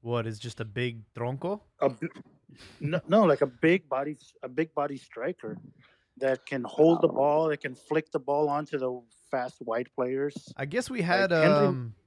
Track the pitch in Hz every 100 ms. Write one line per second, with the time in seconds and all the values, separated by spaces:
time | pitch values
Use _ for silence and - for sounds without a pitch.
0 | 117 117 113 107 120 - 113 104 123 117
1 | 104 - 120 135 175 208 _ _ 143 123
2 | 165 - - _ _ - - - 143 165
3 | - 202 190 139 139 - 160 185 160 131
4 | 143 151 _ _ 131 127 160 - 147 139
5 | - - 135 180 110 180 - _ _ _
6 | _ - 131 131 - 139 120 - 156 170
7 | 165 - 143 151 160 147 139 127 _ 151
8 | 156 151 131 143 151 147 151 147 131 123
9 | 117 _ _ 135 127 _ 117 113 123 -
10 | 127 135 143 - - - 143 214 247 254
11 | 170 180 190 165 156 147 143 135 117 107